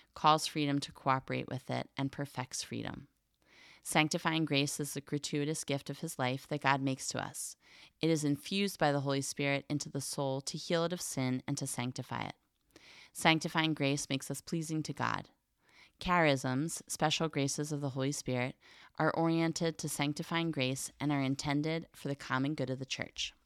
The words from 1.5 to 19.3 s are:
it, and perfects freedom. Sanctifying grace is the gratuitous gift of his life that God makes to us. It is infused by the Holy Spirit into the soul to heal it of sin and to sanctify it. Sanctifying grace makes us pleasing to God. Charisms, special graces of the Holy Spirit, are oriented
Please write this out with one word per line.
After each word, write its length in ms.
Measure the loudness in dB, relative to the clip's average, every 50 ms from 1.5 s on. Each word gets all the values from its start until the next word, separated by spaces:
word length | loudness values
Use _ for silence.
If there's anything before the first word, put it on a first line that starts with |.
| -6 -6 -4 -4
it, 200 | -4 -4 -4 -6 -4
and 160 | -4 -4 -4
perfects 500 | -4 -6 -8 -6 -6 -8 -8 -6 -6 -8
freedom. 460 | -6 -6 -6 -6 -6 -6 -8 -12 -14 -18 _ _ _ _ _ _ _ _ -20 -20 -20 -20 -20 -14 -6
Sanctifying 600 | 0 2 2 2 2 2 0 0 0 2 2 2
grace 340 | 4 4 4 2 2 0 -2
is 160 | -4 -4 -6
the 60 | -8
gratuitous 640 | -6 -4 -4 -4 -2 -2 -2 0 0 0 -2 -4 -2
gift 260 | -2 -4 -4 -4 -6
of 80 | -8 -6
his 180 | -8 -6 -4
life 300 | -2 0 0 0 -2 -4 -4
that 140 | -2 2
God 180 | 4 4 4 4
makes 280 | 4 2 0 0 -4 -6
to 120 | -4 -4
us. 360 | -4 -6 -6 -8 -10 -10 -12 _ _ -20 -20 -20 -20 -20 _ _
It 80 | 2 2
is 140 | 4 4
infused 560 | 4 2 2 0 -2 -2 0 2 2 0 2 2
by 140 | 2 4
the 80 | 4 4
Holy 200 | 2 2 0 0
Spirit 440 | 0 -2 -2 0 0 2 0 0 0 -2
into 200 | -2 -2 -2 -4
the 120 | -6 -6
soul 400 | -6 -4 -4 -2 0 0 0 -2
to 140 | -4 -6 -6
heal 280 | -6 -2 0 2 2 2
it 80 | 0
of 80 | -2 -4
sin 420 | -6 -4 -2 0 0 0 0 -2 -2 -4
and 100 | -4 -4
to 80 | -4
sanctify 560 | -4 -4 -4 -4 -4 -4 -6 -6 -6 -6 -6
it. 120 | -6 -6 -10 _ _ _ _ _ _ _ -20 -20 -20 -20 -20 -20 -20 -16
Sanctifying 640 | -4 2 4 4 4 4 2 0 0 2 2 2 2
grace 340 | 2 2 2 2 0 0 -2
makes 220 | -4 -4 -4 -6
us 100 | -8 -8
pleasing 440 | -6 -4 -4 -4 -2 -2 -2 -2 -2
to 80 | -4
God. 360 | -4 -2 -2 0 0 -2 -6 -10 _ _ _ _ _ _ _ _ -20 -20 -20 -20 _ -6
Charisms, 840 | 0 2 4 6 6 6 6 4 2 0 0 0 0 -2 -4 -6 -8
special 420 | -6 -2 0 2 2 2 2 0 0
graces 440 | 2 2 0 2 0 -2 -2 -2
of 80 | -2 -2
the 100 | -2 -2
Holy 220 | -2 -2 -2 -2
Spirit, 420 | -2 -2 -2 -2 -2 0 -2 -2 -4 _ -18 -20 -20 -20 -20 -10 _ 0
are 100 | 2 2
oriented 680 | 4 4 4 4